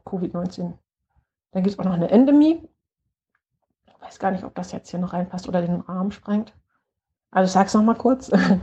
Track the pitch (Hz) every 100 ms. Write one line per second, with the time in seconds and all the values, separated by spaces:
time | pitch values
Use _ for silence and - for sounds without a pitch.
0 | - 190 175 175 180 - 175 - _ _
1 | _ _ _ _ _ 190 185 202 185 175
2 | 170 220 269 294 302 330 - _ _ _
3 | _ _ _ _ _ _ _ _ _ _
4 | - - 196 185 - - 180 - - 175
5 | 180 175 180 180 - 180 175 175 - 185
6 | 196 196 - 208 226 _ _ _ _ _
7 | _ _ _ 190 185 185 196 214 214 233
8 | 240 254 - 190 185 185